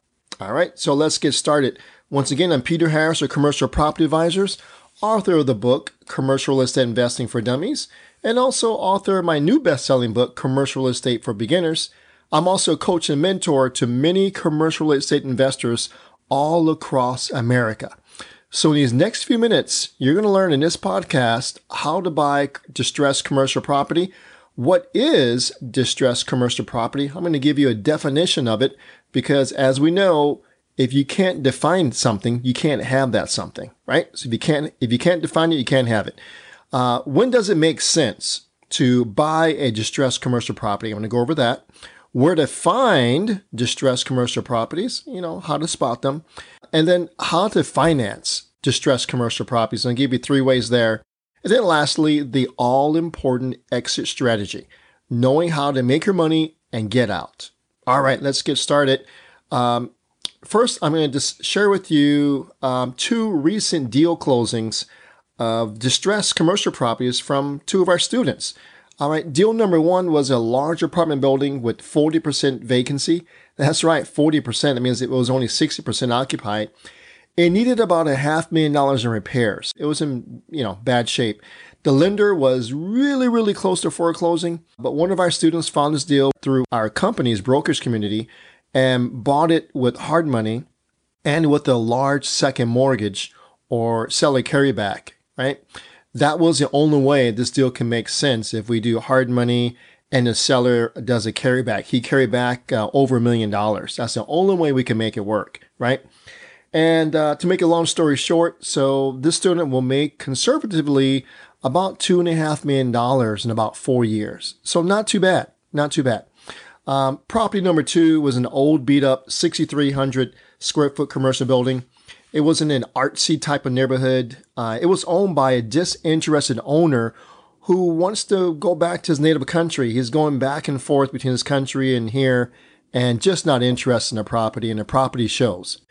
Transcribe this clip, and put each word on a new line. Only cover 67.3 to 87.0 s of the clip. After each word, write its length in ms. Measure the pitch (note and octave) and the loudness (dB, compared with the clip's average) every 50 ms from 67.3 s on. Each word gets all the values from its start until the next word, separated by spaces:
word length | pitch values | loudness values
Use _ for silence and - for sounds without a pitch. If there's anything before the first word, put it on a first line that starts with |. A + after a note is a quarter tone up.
| C#3+ C#3 C#3 C#3+ C#3+ C#3 - | -2 -2 -2 -4 -6 -8 -6
two 120 | - - F#3+ | -2 0 0
of 80 | F3 | 2
our 120 | F3+ F3+ F3 | 2 2 0
students. 560 | - - - B3 A#3+ C#3 - - - - - - - - - - _ _ _ | 0 0 -2 0 0 0 -2 -4 -6 -12 -12 -14 -20 -20 -20 -20 _ _ _
All 140 | - D3 D3 | -4 -2 -2
right, 200 | D#3 D#3 E3 E3 | -2 -2 -4 -2
deal 220 | C3 D#3 G3 A3 A3+ | 0 2 2 2 4
number 260 | A3+ A3 G3 F3 D#3+ | 2 2 2 4 4
one 320 | D#3 E3+ F#3 F#3 F#3 F3 | 4 4 2 2 2 2
was 200 | D#3 D3 C#3 B2+ | 2 2 2 2
a 80 | C3+ A#2+ | 0 0
large 420 | A2+ A2+ A#2+ C3 C#3+ D#3+ E3+ D#3+ | 0 0 0 0 0 -2 -2 -2
apartment 400 | E3 D#3 - F3 E3 D#3+ D3 C3+ | -2 -2 0 0 0 0 0 0
building 400 | C3+ C#3 C3+ C3+ C#3+ C#3+ C#3 C3+ | 2 2 2 2 0 -2 -4 -4
with 180 | A#2 A#2 A2 - | -4 -4 -4 -6
forty 380 | - - - D#3+ D3 D#3+ E3 | -8 -4 0 2 2 2 2
percent 460 | D#3+ - D3+ C3+ - - C#3 B2+ A2 A#2+ | 0 0 -2 -2 0 0 0 -2 -2 -2
vacancy. 600 | A#2 B2+ B2 B2 - C#3+ C#3 - - E3 F3 - _ - - _ _ _ | 0 0 0 0 0 -4 -4 -2 0 -2 -2 -2 _ -20 -20 _ _ _
That's 280 | - C#3 D3 D#3+ - D#3 | -2 0 0 0 2 2
right, 240 | D#3+ E3 C#3+ - | 2 2 2 -2
forty 340 | - - - D3 D#3 D#3 D3 | -4 -2 0 2 2 2 0
percent. 340 | A#2+ A#2+ A2 - - C#3+ C3+ | 0 -2 -4 -2 0 0 0
That 60 | B2 | 0
means 180 | B2 B2+ B2 A2 | 0 -2 -2 -2
it 120 | - - | -4 -2
was 180 | C3 B2+ B2 A#2+ | 0 0 0 0
only 180 | B2+ C3 B2 | 0 0 -2
sixty 360 | A2 - - D#3+ D3+ - - - | -2 -2 -2 -2 -2 -2 -6 -8
percent 280 | B2+ G#2+ - C3+ B2 | -6 -4 -4 -2 0
occupied. 600 | A#2+ B2 C3 C3 - - - G#2+ G#2 G#2+ G#2+ G#2+ _ _ - - - - - - - - _ _ - | 0 -2 -2 -4 -6 -8 -6 -6 -4 -4 -6 -8 _ _ -20 -20 -20 -20 -20 -20 -20 -20 _ _ 0
It 160 | - E3+ E3+ | 2 2 4
needed 280 | F3 G#3 A#3 B3+ B3+ A3 | 4 4 2 2 2 2
about 280 | A3+ F3 F3 E3 D#3+ | 2 2 2 2 2
a 80 | D3+ C3+ | 0 0
half 360 | C3 C#3+ D3 D#3 E3 D#3+ - | 0 0 0 0 -2 -2 -2
million 200 | E3 D#3+ D#3 D3+ D3 | 0 0 2 2 2
dollars 320 | D3 C#3 C3+ C3+ B2 A2+ | 2 2 2 2 0 0
in 60 | A#2+ | -2
repairs. 600 | A2+ G#2+ F#2 - - B2+ A#2 G#2+ F#2+ - - - - | -4 -4 -6 -4 -2 0 0 0 -2 -4 -8 -10 -8
It 80 | - - | -6 -4
was 160 | D3+ D3+ - | -4 -2 -2
in, 400 | D#3+ D3 C3 A#2+ - - A#2+ A#2 _ - | -4 -4 -4 -6 -10 -12 -18 -20 _ -12
you 140 | E3 D3+ A#2+ | -8 -6 -6
know, 160 | G2+ F#2 G2 A#2 | -6 -6 -6 -2
bad 240 | B2+ B2 A#2+ A#2 | 0 0 0 0
shape. 360 | - - - B2 A2 G#2 - - - - - - - - _ - | -2 -2 -2 -2 -2 -4 -6 -12 -20 -20 -20 -20 -20 -12 _ 0
The 80 | D3+ | 2
lender 420 | C3+ C#3 E3 G3 G#3 G#3 G#3 G#3 G3 | 4 4 4 2 2 2 2 2 2
was 400 | E3 C3+ C3 B2+ B2+ A#2 A2 C3 | 2 2 2 2 2 -2 -4 -6
really, 540 | D3 E3 F#3+ A3 B3 C#4 C#4+ C#4 C4 B3+ | -8 -6 -2 0 0 2 2 2 0 0
really 260 | B3 A#3 A#3 A3 G#3 G3 | 2 2 2 2 0 0
close 260 | - - F#3+ F#3 - | -2 -2 -2 -2 -2
to 100 | - E3 | -2 -4
foreclosing, 720 | - - E3+ E3+ E3 - F3 E3+ E3+ D#3+ F3 E3+ E3+ E3 - _ _ - | -4 -2 -2 -2 -2 0 0 0 0 0 -2 -4 -6 -8 -12 _ _ -8
but 140 | A#2+ C3 C#3 | -6 -4 -2
one 180 | D3 E3+ F#3 | 0 0 0
of 80 | F#3+ F3 | 0 0
our 100 | F3+ F3 | 0 0
students 400 | - - - D#3+ D#3+ E3+ D#3 - | 0 2 2 2 2 0 -2 -2
found 240 | - D#3 C#3+ D3 D#3 | 0 0 0 0 0
this 100 | C#3+ C3+ | -2 0
deal 280 | - C#3+ C#3 C3+ C3+ C3+ _ | 0 2 2 4 2 0 _
through 240 | - C3+ C3+ C3 B2+ - | -2 0 0 0 0 0
our 180 | - A#2 A2 G#2+ | -2 -2 -2 -2
company's 520 | - - | -2 0